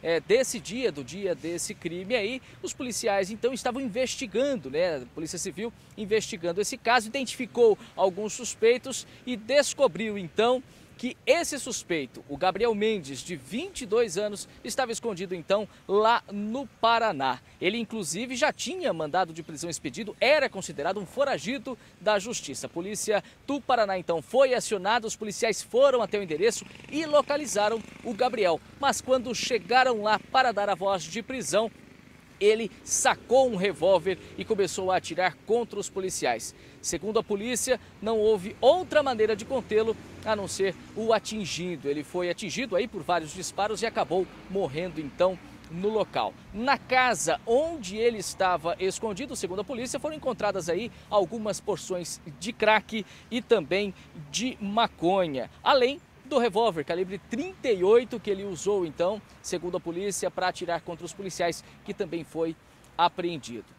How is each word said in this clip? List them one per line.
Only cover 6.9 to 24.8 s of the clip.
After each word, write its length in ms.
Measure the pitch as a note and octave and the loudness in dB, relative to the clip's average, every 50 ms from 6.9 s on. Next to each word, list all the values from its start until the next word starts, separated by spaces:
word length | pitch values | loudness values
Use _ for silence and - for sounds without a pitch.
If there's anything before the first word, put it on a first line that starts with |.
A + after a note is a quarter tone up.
| A#3 B3+ G#3+ | 4 4 2
identificou 720 | A3 - C#4 C4 - - - B3+ - - - A#3+ A3+ G3+ - - - - | 0 -4 -6 -4 -4 -6 -8 -8 -6 2 6 6 6 6 4 0 -16 -2
alguns 400 | - F3+ G3 F3+ F3+ G#3+ G#3+ - | 2 2 2 2 0 -6 -6 -6
suspeitos 720 | - B3 - - - - A3+ A#3+ B3+ - C4 B3+ - - - - - - | -8 -8 -10 -6 2 4 4 4 4 2 -6 -8 -8 -8 -12 -18 -16 -8
e 120 | - B3 | -8 -8
descobriu 840 | G#3 G#3+ A3 C4 D4 C4+ - - - C#4+ A#3+ D3+ F3 A3+ A3 G#3 G3+ | -8 -4 2 4 4 4 2 2 2 2 2 2 0 -4 -4 -4 -4
então 440 | F#3 D#3+ - - G#3+ A#3+ B3+ B3+ B3 - - - - - - - | -8 -6 0 2 4 4 4 2 0 -8 -20 -20 -20 -20 -18 -8
que 160 | - B3 - _ _ | -8 -8 -8 _ _
esse 320 | - C4+ E4+ E4+ - D#4 C4+ | 4 4 4 4 -2 -4 -6
suspeito, 680 | - C4 A3 - - - F3 D#3+ C#3 A#2+ - A#2+ - | -6 -6 -8 -8 -4 -2 -2 -2 -2 -4 -10 -18 -12
o 120 | - C#3+ C3+ | -12 -6 0
Gabriel 360 | E3 F#3 F3 G3 A3+ A#3+ A3+ | 0 0 2 2 0 0 2
Mendes, 440 | G3+ G#3 A3 A3 G3+ D#3 C3 C#3 B2 | 2 2 0 0 0 -4 -8 -10 -12
de 180 | - - F3+ | -10 -10 -10
vinte 460 | D3+ B2 - F3 A#3 E4+ G4+ F#4+ - C4+ | -10 -10 -8 -8 -8 -8 -8 -10 -10 -6
e 40 | |
dois 300 | F#3+ G3+ A#3 A#3+ A3 D3+ | -2 0 0 0 0 0
anos, 320 | F3+ G#3 G#3 G3+ F#3+ - - - - - | -4 -4 -4 -6 -8 -12 -16 -18 -14 -10
estava 260 | B3 - - C4 A#3 | -8 -2 -2 -2 -2
escondido 440 | A#3 - - A#3 G#3 E3 F#3 F#3 F#3 | -2 -6 -4 -6 -6 -4 -6 -6 -6
então 340 | F3+ D3+ _ G3 G#3 G#3+ - - - - | -8 0 _ 2 2 2 -2 -10 -20 -6
lá 380 | - F#3 G3+ G#3+ A3 A#3+ A#3 - - G3+ | 0 2 4 6 6 4 4 0 -4 -8
no 340 | G3+ G#3 G#3+ A3 C4 C#4+ A3 - _ | -6 -6 -4 -4 -6 -6 -8 -8 _
Paraná. 580 | - A3+ A#3 A3+ A3+ A3 F#3 C3+ C3+ C3 B2 A#2+ - - - - | 2 4 4 4 4 2 0 0 0 0 0 -2 -6 -20 -14 -2
Ele 160 | - F3 G#3 | -2 0 0
inclusive 580 | A#3+ A#3 - - A3+ G3 C#3+ D3+ F#3 A#3+ B3 C4 | 0 -4 -4 -4 -6 -6 -4 -4 -6 -4 -6 -2
já 160 | A#3+ C#4+ D4 | 2 2 2
tinha 440 | - - - A3 E4+ F#4+ F4 C4 F#3 | 2 0 -6 -8 -6 -4 -2 -2 -2
mandado 360 | E3 D#3+ D3+ C#3+ F3+ F#3+ E3 | -2 -4 -2 0 0 0 0
de 120 | D#3+ D#3+ D#3+ | -4 -14 -12
prisão 260 | D3+ E3 C#3 D#3+ F3 | -12 -10 -10 -8 -8
expedido, 480 | D#3+ - - D#3+ - F#3 A3+ G3 - - | -8 -6 -8 -8 -8 -8 -10 -10 -4 0
era 300 | - A#3 D4 D#4 C4+ A3+ | 4 4 4 4 4 0
considerado 500 | - F#3+ F3+ - E3 C#3 C#3+ E3 F#3+ G#3 | -2 -6 -10 -10 -8 -4 -2 -2 -2 -2
um 60 | G3 | -6
foragido 720 | D#3 - A#3+ C#4 C#4 B3 E3 C3+ F3 C4 C#4 - C4+ B3+ - - - - - | -8 -2 -2 0 0 0 -4 -4 -6 -6 -6 -6 -8 -10 -12 -12 -20 -20 -4
da 180 | F3+ G#3+ G#3+ G3+ | 0 2 2 2
justiça. 480 | F#3 A#3 A3+ - - - C3+ A2+ - | 0 -2 -8 -8 -8 -8 -10 -10 -10
A 40 | C3 | -10
polícia 520 | - E3+ F3 G3 G#3+ - - - G#3+ G3 - - - - - | -8 -8 -8 -6 -6 -6 -2 0 0 0 -2 -4 -20 -20 -6
do 140 | - C#4 D4 | -4 -4 -4
Paraná 380 | A3+ - C4 A#3 A3 G3 F#3+ F#3 | 0 0 2 2 2 0 0 -4
então 240 | F3 - F3 E3 D3+ | 0 0 -2 -2 -2
foi 320 | - - B3 C#4 C4 B3 | 0 4 4 6 6 4
acionada, 520 | A#3 - - A3 G3 | 0 0 -2 -4 -2